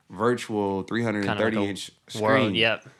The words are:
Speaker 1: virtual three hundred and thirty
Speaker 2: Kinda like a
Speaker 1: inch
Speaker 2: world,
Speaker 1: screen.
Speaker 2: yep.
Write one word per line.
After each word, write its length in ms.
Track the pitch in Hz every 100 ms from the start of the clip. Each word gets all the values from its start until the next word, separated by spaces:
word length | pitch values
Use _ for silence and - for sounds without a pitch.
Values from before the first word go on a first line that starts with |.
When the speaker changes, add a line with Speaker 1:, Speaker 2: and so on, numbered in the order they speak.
| -
Speaker 1:
virtual 760 | 95 117 120 - 107 101 98
three 200 | 92 110
hundred 220 | 117 104 101
and 120 | 104
thirty 160 | 110 110
Speaker 2:
Kinda 40 |
like 60 | 101
a 20 |
Speaker 1:
inch 220 | 95 - - - 110
Speaker 2:
world, 200 | 107 110
Speaker 1:
screen. 140 | 110 98
Speaker 2:
yep. 300 | 113 107 -